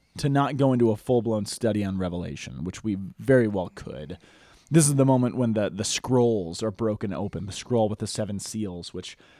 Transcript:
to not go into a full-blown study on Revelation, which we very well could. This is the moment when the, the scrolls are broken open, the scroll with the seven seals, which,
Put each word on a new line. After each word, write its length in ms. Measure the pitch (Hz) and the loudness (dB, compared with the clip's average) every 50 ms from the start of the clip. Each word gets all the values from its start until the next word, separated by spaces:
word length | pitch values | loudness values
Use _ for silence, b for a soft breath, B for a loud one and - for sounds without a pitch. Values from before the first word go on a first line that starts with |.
| _ _ - - | _ _ -8 -4
to 100 | - 147 | -2 2
not 300 | 139 143 139 127 147 135 | 2 2 2 2 2 2
go 160 | 139 135 127 | 4 4 4
into 180 | 120 120 113 | 6 4 4
a 60 | 107 - | 4 2
full-blown 480 | - - 127 120 107 113 110 107 101 | 0 2 2 2 2 2 0 -2 -2
study 400 | - - - - 110 104 107 101 | -4 -4 -2 0 0 2 2 0
on 120 | 95 95 95 | -2 -2 -2
Revelation, 680 | 92 87 87 87 85 87 - - - - 64 67 78 | -2 -2 -2 -4 -6 -6 -8 -10 -12 -12 -10 -8 -8
which 180 | 90 - - - | -8 -8 -6 -4
we 140 | 110 101 98 98 92 - - | -4 -4 -4 -4 -8 -12 -4
very 300 | 107 120 135 127 117 107 | 2 4 6 6 6 4
well 240 | 104 95 87 - - | 2 -2 -4 -4 -8
could. 440 | - - - - 67 73 71 - - b b b b b b b b b b | -14 -14 -14 -12 -12 -12 -12 -14 -14 b b b b b b b b b b
This 180 | 143 165 156 147 | 4 4 6 6
is 60 | 143 | 4
the 100 | 135 135 | 4 6
moment 320 | 135 131 127 123 120 - 123 | 6 6 4 4 2 0 0
when 160 | 127 113 107 | 0 0 2
the, 160 | 107 104 92 | 0 0 0
the 160 | 87 98 104 | -2 -4 -4
scrolls 760 | - - - - - 127 123 120 120 113 104 90 82 85 - | -4 -4 -4 -2 0 2 4 4 4 2 0 -2 -4 -6 -4
are 80 | 110 110 | -4 -4
broken 420 | 95 - 113 110 107 - - 101 90 | -4 -2 -2 -2 -2 -2 -4 -6 -6
open, 320 | 69 101 98 - 82 98 | -6 -6 -6 -6 -8 -8
the 80 | 98 95 | -8 -10
scroll 340 | - - - 123 117 110 104 | -10 -4 0 2 2 2 2
with 120 | 104 - | 0 -4
the 80 | 110 101 | -6 -6
seven 320 | - - 107 95 101 95 | -4 -4 -4 -4 -4 -6
seals, 540 | - - - 110 107 98 87 87 85 - - | -8 -8 -6 -6 -6 -6 -6 -10 -12 -10 -10
which, 240 | 90 - - - - b b b b | -12 -12 -12 -14 -18 b b b b